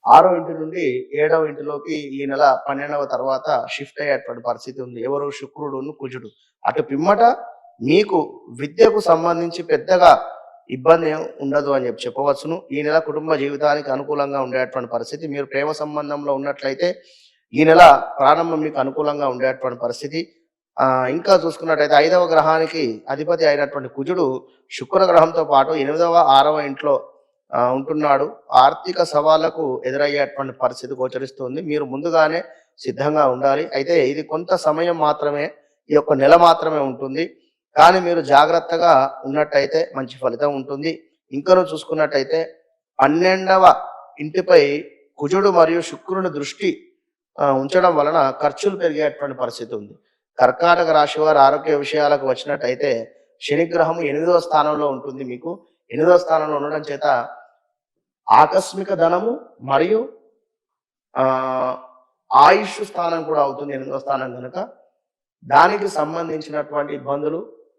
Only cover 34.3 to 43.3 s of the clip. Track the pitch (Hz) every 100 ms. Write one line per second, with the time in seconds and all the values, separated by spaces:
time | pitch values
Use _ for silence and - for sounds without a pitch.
34.3 | 156 175 180 156 156 175 165 151 147 147
35.3 | 143 151 - _ _ _ 147 - 139 139
36.3 | 170 170 165 160 156 139 120 135 139 170
37.3 | _ _ _ _ - 160 190 175 170 135
38.3 | 139 156 165 165 165 170 139 135 - 139
39.3 | 147 151 143 139 160 165 135 127 131 131
40.3 | 117 147 139 131 139 156 - _ _ _
41.3 | 135 151 185 156 156 - 156 151 147 131
42.3 | 160 160 - _ _ _ - 135 160 185